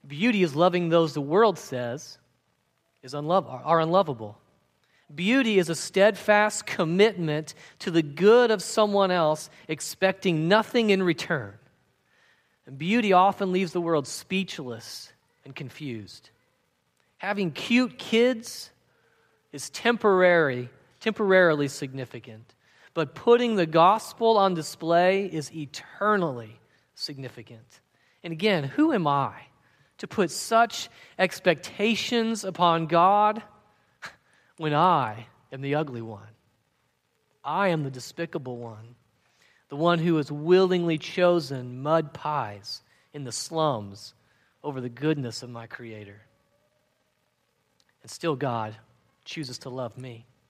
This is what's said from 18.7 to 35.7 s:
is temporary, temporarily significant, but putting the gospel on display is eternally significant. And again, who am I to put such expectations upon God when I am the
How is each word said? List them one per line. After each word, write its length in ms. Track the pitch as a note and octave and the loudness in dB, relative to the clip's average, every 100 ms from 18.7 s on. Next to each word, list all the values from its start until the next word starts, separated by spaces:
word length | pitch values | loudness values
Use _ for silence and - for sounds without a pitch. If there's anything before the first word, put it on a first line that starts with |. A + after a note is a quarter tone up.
| _ _ _ _ _ _ _ _ | _ _ _ _ _ _ _ _
is 160 | C#3+ - | -14 -14
temporary, 1000 | - A#3 A#3 G#3+ F#3 F3+ F3 D3+ B2 B2 _ _ _ | -2 0 2 4 6 6 6 2 -2 -8 _ _ _
temporarily 720 | A3+ G#3 G#3 F#3 F3+ D3+ C#3+ | -6 -2 4 6 6 4 -2
significant, 840 | - C#3 C3+ B2+ B2 A#2+ C3 A#2 _ _ _ _ | -4 -10 -10 -12 -14 -18 -20 -20 _ _ _ _
but 220 | - D3 - | -6 -6 -2
putting 400 | - A#3+ A#3+ G#3+ | 4 4 4 0
the 100 | E3 | 2
gospel 720 | D#3+ E3+ G#3+ - - A3+ A3 | 6 6 4 -2 -2 2 4
on 160 | G3 | 2
display 720 | F3 D3 - E3 E3+ F3+ G3 G3 | 0 -6 -8 2 4 4 2 -2
is 280 | D#3 C#3+ | -8 -8
eternally 1040 | D#3+ C#3+ - - - G#3 G#3 E3+ B2 A2 A2+ _ _ _ _ | -12 -12 -14 -18 -4 0 0 0 -6 -14 -20 _ _ _ _
significant. 840 | - C#3 C3 A#2+ A2 A#2 A#2 _ _ _ _ _ | -14 -12 -14 -16 -20 -20 _ _ _ _ _ _
And 100 | F3 | -12
again, 320 | E3 G#3 F#3 C#3 | -2 0 0 -2
who 260 | F#3+ D#4 | 0 2
am 160 | B3 D#3 | 2 2
I 400 | C#3+ B2+ - - _ _ _ _ _ | 0 0 -6 -20 _ _ _ _ _
to 100 | G3 | -10
put 240 | - F3 | -2 -2
such 580 | - - A3+ A#3 - - - - - | -2 0 2 2 0 -14 -18 -20 -4
expectations 1300 | F#3 - F#3 D3+ - - G#3 A3 - A#3+ A3+ A3 | -2 0 0 0 -4 -2 0 0 -2 -2 -2 -4
upon 440 | F#3+ E3+ F3 E3 D#3+ | -6 0 2 2 2
God 540 | E3+ F3+ G#3 G#3 G#3+ - _ _ _ _ _ - _ _ _ _ _ | 4 6 6 4 0 -10 _ _ _ _ _ -20 _ _ _ _ _
when 160 | D#3 | -2
I 540 | D3 F3+ E3 A#2+ G#2 A2+ _ _ | 2 4 4 0 -6 -16 _ _
am 100 | C3+ | -10
the 140 | C#3 | -4